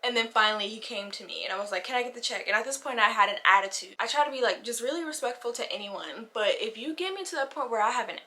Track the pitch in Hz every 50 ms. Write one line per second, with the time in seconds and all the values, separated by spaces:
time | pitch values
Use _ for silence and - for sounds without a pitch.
0 | - 247 240 233 226 226 - 226 214 214 214 214 202 202 214 220 - - 240 202
1 | 202 202 196 - 196 175 170 160 170 - 190 190 208 208 196 180 180 - 262 247
2 | 247 247 240 240 233 - 226 190 - - 202 220 233 262 277 269 - 285 254 233
3 | 214 214 226 220 202 196 202 - - - 190 196 196 196 190 - - 185 - _
4 | 220 233 269 294 294 294 269 262 247 214 180 - 214 226 233 233 233 254 294 339
5 | 330 311 294 - - 247 247 - - 240 233 - - - - 202 202 202 196 180
6 | - 151 139 175 226 220 _ 226 208 196 - - 202 226 220 220 240 302 320 320
7 | 349 381 381 392 381 359 349 302 269 277 - 311 277 240 233 220 208 226 247 247
8 | 226 - - - -